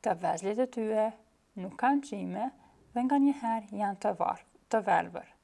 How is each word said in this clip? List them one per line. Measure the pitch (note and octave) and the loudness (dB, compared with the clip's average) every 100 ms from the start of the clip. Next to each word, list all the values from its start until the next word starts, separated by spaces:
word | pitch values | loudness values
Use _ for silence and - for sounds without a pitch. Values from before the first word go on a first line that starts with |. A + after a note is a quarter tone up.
Të | A3+ E3+ | 0 0
vezlit | F3 D#3+ F#3+ G#3+ | -2 -2 -2 -2
e | B3+ B3 | -2 -2
tyre | A3 G#3+ A3 A3 _ _ _ - | -2 0 0 -2 _ _ _ -10
nuk | F#3 - | -10 0
kanë | B3 C#4+ | 2 2
qime | C#4 G3+ F#3 F#3 B3 - - _ _ | 0 -8 -6 -4 -6 -8 -20 _ _
dhe | B3 B3+ | -4 2
nga | C#4+ | 4
njëherë | C#4 C#4 A#3 A3+ G#3 G3+ | 4 4 0 -2 -4 -4
janë | G#3 F#3+ | -4 -2
të | G3+ F3+ | -2 0
varf-, | - - - _ _ | -2 -2 -10 _ _
të | A3+ | 0
verbër. | G3+ E3+ E3+ E3+ - _ | 4 2 2 -8 -14 _